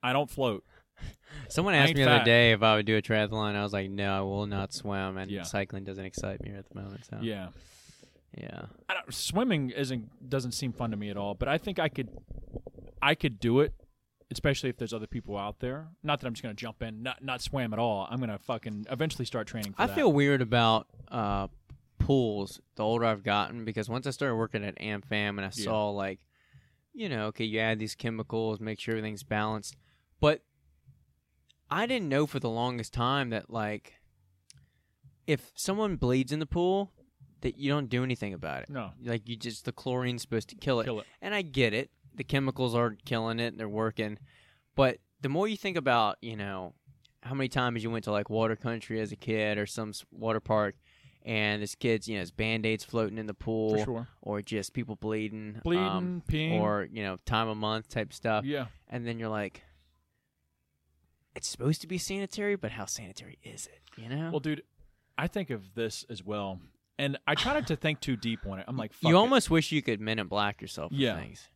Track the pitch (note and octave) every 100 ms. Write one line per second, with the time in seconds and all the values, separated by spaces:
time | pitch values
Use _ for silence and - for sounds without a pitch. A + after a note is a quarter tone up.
0 | - C3 C#3+ - C3 G2+ _ - _ _
1 | - - - D3+ C#3 - F#3+ E3 C#3 C#3+
2 | C3+ D3 A#2 A#2 A#2 G#2+ A2 G#2+ G#2 A2
3 | - A2 G#2 A2 G#2 G2+ G#2 G2+ G2 G2
4 | G2+ G2 F#2+ G2 G#2 G2+ G2 - G2+ G2
5 | F#2+ F#2+ F#2+ G2+ E2+ G2+ G2 G2 G2 F#2+
6 | F#2+ - G2 G2 G2+ G2+ G2 - G2 G2+
7 | - G#2+ A2+ G#2 F#2 - - - - -
8 | - _ _ - - - - - _ F#3+
9 | - - - E3+ B3+ E3+ C3 B2 C3+ B2+
10 | A2 - B2+ C3+ B2 A#2+ C3 A2+ A#2 G#2+
11 | G#2 G2+ G2+ G2 B2+ C#3+ - F#3 D#3+ -
12 | A#2+ - - - - - - - - -
13 | C#3 D#3 D#3 G#2 A#2+ B2 D3+ - - _
14 | _ _ _ B2+ D3+ C#3 C3+ B2 A2+ A2+
15 | G#2+ A#2+ G#2 G2+ G2+ G#2 B2 C3+ D#3+ E3+
16 | D3+ D3 B2+ A2+ A#2+ G#2 A#2 A2 A#2 A2
17 | B2 B2 C3+ B2 - C#3 A#2+ G#2+ A#2 G2+
18 | F#2+ B2 B2 G#2 - A#2 - G#2 G#2+ B2
19 | D#3 - B2+ A#2+ G#2+ A#2 G#2 G2 A#3 -
20 | C4 C#3+ C#3+ C#3 A#2+ A#2+ A2+ A2+ - -
21 | - B2 G#2 G2+ G2 - _ - _ _
22 | - C#3 A#2+ G#2 G2 - _ - G#2+ A#2
23 | A2+ G#2+ G2 G2+ F#2+ A#2 A2 A2 G#2+ A#2
24 | C3+ B2+ C#3+ A2+ A2+ A2 G2+ - G#2+ G#2
25 | G2 G#2 G#2 G2+ G2 A#2 G#2+ A2 G#2 G2+
26 | G2 F#2+ _ _ _ - _ _ _ C#4
27 | G#3+ B2 G#2+ - A2+ A2 A2 A2 G#2+ -
28 | A#2+ A2 A2 A2+ A2 G#2+ A2 G#2+ - A2+
29 | G#2+ G#2 - G#2+ G#2+ A2 G#2 - _ _
30 | _ _ D3 D#3 _ _ _ _ - -
31 | _ _ _ _ _ _ _ D#3 A#3 B3+
32 | E3+ C3+ D3+ C#3 B2 A2+ B2 B2 A2 -
33 | A#2+ C#3 B2+ A2 - A#2 G#2+ G#2+ - -
34 | _ _ _ _ _ - _ _ _ _
35 | - _ - C#3+ - - - G3 G#3+ F3+
36 | B2 C3 B2+ D3+ D#3 E3+ F3+ F#3+ G3 _
37 | _ _ - _ C3+ - C#3 C#3+ C3 B2
38 | C3 B2 G#2 F2+ D#2 C2+ - C#3 G2+ G#2+
39 | A#2+ A#2 A2 A#2 A#2 A2 - - - B2+
40 | B2 A#2+ - A2+ G#2+ - D3 B2 A#2 A2
41 | - - F#3+ G#3 F3 C3 A#2+ G#2+ C#3 _
42 | - - C3+ C#3 C3+ C3 B2+ A#2 A#2 G#2
43 | - A#2 A2+ A2+ A#2 - G#2+ G#2+ A2 G#2+
44 | G#2+ G#2 - - _ _ _ - C3 A#2+
45 | _ _ C#3+ D3 G#3 G#3 G3+ F3 C3+ A#2+
46 | G#2+ - A#2 G#2+ G2+ F#2+ F2+ - _ -
47 | _ _ B2 C#3 C3 C3+ B2 A#2 A2+ A2+
48 | G#2+ G#2 G2+ G#2+ A2+ A2 B2 A#2 - A2
49 | G#2+ G#2 - A2 G#2+ G#2 G#2 - A2 G2+
50 | - - A2 A2 - A2 G#2 - _ _
51 | - _ - A2 G#2+ G#2 G#2 - A#2+ A2+
52 | A2 G#2+ F2 - A2 A2+ A2 A2 - A#2
53 | A2 A2 G#2+ G2+ - A2+ A2 G#2+ G#2+ A#2
54 | B2 _ - G#2 G#2 A2 - - A#2 G#2+
55 | G#2+ A2 A2 G#2+ G#2+ G#2+ E3 F3 F#3+ F#3+
56 | F3+ F3 - D3+ D#3 C3 G#2+ G#2 F#2+ A2+
57 | G2+ F#2 - A2+ A2+ G#2+ G#2+ A2 A2 A#2+
58 | G#2+ - A#2 G#2+ C3 C#3+ B2 - _ B2
59 | A#2 A#2 A2+ G#2+ G2+ - - _ _ _
60 | _ _ _ _ _ _ _ _ _ _
61 | _ _ _ - - - B2+ D#3+ D#3+ F3+
62 | - G3 G3 - G#3 G3+ A2 A2+ G2 -
63 | G2+ G2 - - - - - - - -
64 | A2+ C3+ E3 E3+ D3 D3 - _ - _
65 | _ - D#3+ - F3 A2+ F#2+ G2 A2+ -
66 | - G#2+ F2+ G#2 G2 F#2 - _ _ -
67 | C#3 C#3 - D3 A#3+ D4 C#3 D#3+ D#3 D3+
68 | - B2 A#2 A2 G#2 F#2+ G2 B2+ A2 -
69 | D#3+ E3+ A#3 C4+ - D#3+ D3+ D#3 - G#2+
70 | A2 A2 F#2 F#2+ G#2 G2+ F#2+ - D#2+ C#3
71 | C3 F2+ B1+ - -